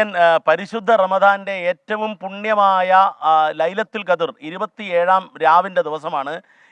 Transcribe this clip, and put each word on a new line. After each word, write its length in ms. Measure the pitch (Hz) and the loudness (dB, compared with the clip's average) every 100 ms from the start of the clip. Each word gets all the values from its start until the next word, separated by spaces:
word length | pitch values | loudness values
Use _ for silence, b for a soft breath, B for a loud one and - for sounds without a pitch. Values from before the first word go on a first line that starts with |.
എൻ, 60 | 214 180 | 0 2
ആ, 40 | 170 160 156 | 2 2 2
പരിശുദ്ധ 420 | 170 196 226 196 226 | -2 -2 -6 0 2
റമദാന്റെ 520 | 185 190 196 196 196 190 175 | 2 2 2 2 -4 -6 -4
ഏറ്റവും 400 | 185 - 214 214 190 | -4 -6 -6 -6 -8
പുണ്യമായ, 720 | 190 196 214 208 196 185 185 185 196 - 151 | -12 -8 -2 2 2 2 4 4 4 0 0
ആ, 40 | 156 156 156 | 2 2 0
ലൈലത്തുൽ 440 | 165 196 - 220 185 | -4 -4 -8 -6 -2
ഖദർ 220 | 175 156 113 151 | -2 -2 -8 -12
ഇരുപത്തിയേഴാം 760 | 180 208 - 208 175 175 190 185 143 156 | -10 -10 -10 -4 -2 2 0 0 -2 4
രാവിന്റെ 380 | 170 190 170 151 | 4 2 -2 -2
ദിവസമാണ്. 460 | 151 151 156 135 170 b b b | -4 -6 -6 -8 -10 b b b